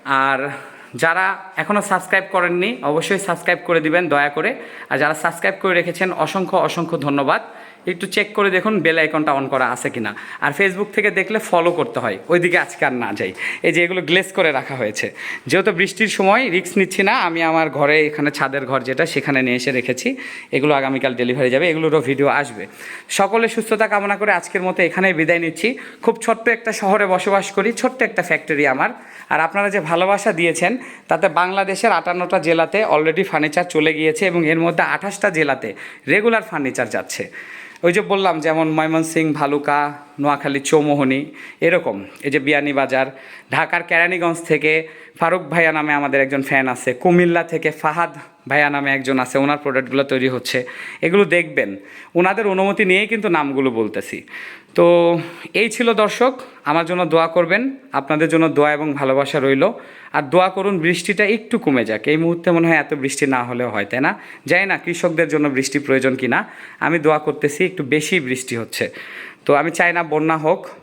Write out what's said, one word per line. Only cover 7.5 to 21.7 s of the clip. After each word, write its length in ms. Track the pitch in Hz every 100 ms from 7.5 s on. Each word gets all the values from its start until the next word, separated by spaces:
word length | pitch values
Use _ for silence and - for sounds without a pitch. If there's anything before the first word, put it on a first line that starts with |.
| - - - -
একটু 200 | 180 190
চেক 260 | - 202
করে 180 | 214 196
দেখুন 300 | 180 208 214
বেল 180 | 160 160
আইকনটা 360 | 156 156 151
on 140 | 139 135
করা 220 | 135 123
আছে 200 | 123 -
কিনা। 240 | 131 107 107 - -
আর 120 | 143 143
Facebook 260 | 196 185
থেকে 260 | 208 - 208
দেখলে 280 | 180 190 220
ফলো 340 | 214 175 170
করতে 280 | 175 151 131
হয়, 180 | 120 95 -
ওইদিকে 300 | 175 175 170
আজকে 260 | 143 -
আর 80 | 143
না 200 | 127 110
যাই। 200 | 104 98 92 - -
এই 100 | 170
যে 120 | 160
এগুলো 180 | 170 185
গ্লেজ 300 | 151 180 185
করে 200 | - 165
রাখা 220 | 135 127
হয়েছে, 360 | 131 107 104 101 - - - -
যেহেতু 260 | 170 196
বৃষ্টির 360 | 175 190 - 214
সময় 420 | - 190 220 262
রিস্ক 280 | 175 180 202
নিচ্ছি 240 | 185 -
না, 100 | 196
আমি 300 | 247 180 165
আমার 280 | 165 160 156
ঘরে, 360 | 139 143 156 151
এখানে 240 | 147 147
ছাদের 360 | 143 135 139 127
ঘর 140 | 131
যেটা, 260 | 123 131 160
সেখানে 360 | - 147 135
নিয়ে 140 | 127 123
এসে 140 | 127
রেখেছি। 460 | 127 120 123 240 269 - - -
এগুলো 220 | 139 147
আগামীকাল 400 | 143 135 135 131
ডেলিভারি 360 | 123 123 127 127
যাবে, 200 | 127 175